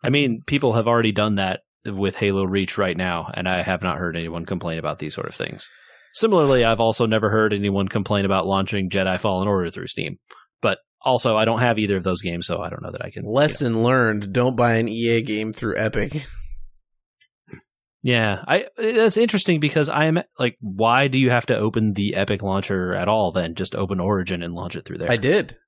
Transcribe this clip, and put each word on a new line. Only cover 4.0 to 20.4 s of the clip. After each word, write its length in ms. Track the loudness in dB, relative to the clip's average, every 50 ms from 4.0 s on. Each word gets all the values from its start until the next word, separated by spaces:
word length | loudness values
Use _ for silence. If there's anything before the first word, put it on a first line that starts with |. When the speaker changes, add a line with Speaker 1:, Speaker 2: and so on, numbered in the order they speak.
Speaker 1:
heard 180 | -4 -4 -4 -4
anyone 280 | -6 -6 -6 -8 -6 -6
complain 320 | -6 -6 -4 -6 -6 -4
about 180 | -4 -6 -6 -6
these 160 | -8 -8 -8
sort 140 | -8 -8 -10
of 80 | -8
things. 340 | -8 -8 -8 -8 -10 -14 -16 -16 -20 -20 -20 -20 -20 _ _ _
Similarly, 480 | 0 2 4 4 4 4 6 6 6 6
I've 140 | 4 4 4
also 260 | 2 2 2 2 2
never 240 | 2 2 2 2 2
heard 240 | 2 4 2 2 2
anyone 340 | 0 0 0 0 0 0 0
complain 380 | -2 -4 -2 0 0 0 2
about 220 | 2 2 2 2 2
launching 420 | 0 0 0 0 -2 -4 -4 -2
Jedi 300 | 0 0 0 0 0 0
Fallen 280 | 0 0 0 0 0 0
Order 220 | 0 0 0 -2
through 180 | -6 -8 -8 -8
Steam. 300 | -6 -6 -6 -8 -8 -12 _ _ -20 -20 -20 _ _ _
But 200 | -2 -2 -2 -2 _ _ _ _
also, 340 | 0 2 2 4 4 2 4 4
I 80 | 4
don't 140 | 2 2 2
have 180 | 2 2 2 2
either 180 | 2 0 0
of 80 | 0 0
those 180 | -2 -2 -2 -2
games, 240 | -4 -6 -4 -4 -4
so 120 | -4 -4
I 80 | -6 -8
don't 100 | -8 -10
know 100 | -10 -10
that 140 | -10 -10 -12
I 60 | -12
can, 120 | -10 -10 -10
you 40 | -2
know. 60 | 0
Speaker 2:
Lesson 480 | 2 2 2 2 0 0 0 0 2 2
learned, 500 | 4 4 4 4 2 2 0 -4 -2 0
don't 220 | 0 0 0 2 2
buy 180 | 2 4 4
an 140 | 2 0 0
E 200 | -2 -2 0 2
A 120 | 2 2
game 320 | 0 0 -4 -4 -4 -4 -6
through 220 | -4 -4 -4 -2 0
Epic. 480 | -2 -2 0 -2 -2 -2 -4 -8 -8 -8
<laughs> 40 | -12 -10 -10 -10 -10 -10 -12 -14 -16 -20 _ _ _ _ _ _ _ _ _ _ _ _ _ _ -20 -20 _ _ _ _ _ _ _ _ _
Speaker 1:
Yeah, 300 | 2 2 2 2 2 0 -2 -2
I, 200 | 0 0 0 0 -2 _ -4
that's 380 | -2 0 2 4 4 4 4
interesting 460 | 4 2 2 2 0 2 2 2 2
because 260 | 2 0 2 0 0 0
I 200 | 0 0 2 2
am, 100 | 2 0 -2 _ _
like, 200 | -4